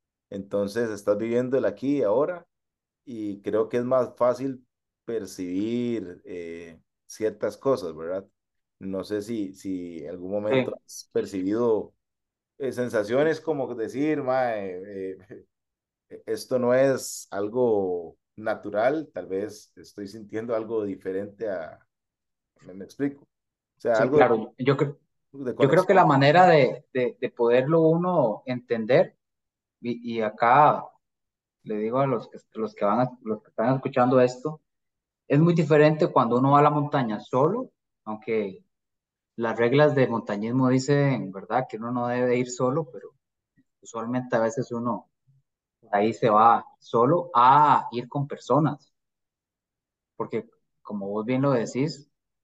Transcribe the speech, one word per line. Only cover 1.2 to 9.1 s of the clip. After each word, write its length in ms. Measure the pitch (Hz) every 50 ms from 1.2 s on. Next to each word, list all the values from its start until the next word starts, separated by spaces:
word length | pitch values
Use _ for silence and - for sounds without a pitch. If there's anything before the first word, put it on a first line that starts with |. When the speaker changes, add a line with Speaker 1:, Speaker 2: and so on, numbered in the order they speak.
| 113 113 117 123 127 127 135 131
Speaker 1:
el 60 | 113
aquí 320 | 101 95 - 123 139 143 139
y 40 | 120
ahora, 440 | 101 - - 151 180 180 170 - _ _ _ _ _ _ _ _ _ _ _ _
y 360 | 143 120 110 107 104 98 101 -
creo 260 | 104 98 107 110 113
que 100 | - 120
es 60 | 120
más 300 | 123 131 127 123 113 -
fácil 500 | - 120 123 120 120 131 139 131 127 _ _ _ _ _ _ _ _ _
percibir, 1160 | - 117 107 98 92 - - 92 90 90 95 104 113 120 123 120 120 117 110 92 87 90 - -
eh, 560 | - 92 87 85 82 82 85 85 85 82 80 _ _ _ _ _
ciertas 500 | - - - 110 110 104 - - 107 101
cosas, 380 | - - 135 131 - 90 82 78
¿verdad? 300 | 76 80 85 92 98 98 _ _ _ _ _ _ _ _ _ _ -
No 260 | 98 95 95 95 90
sé 180 | 95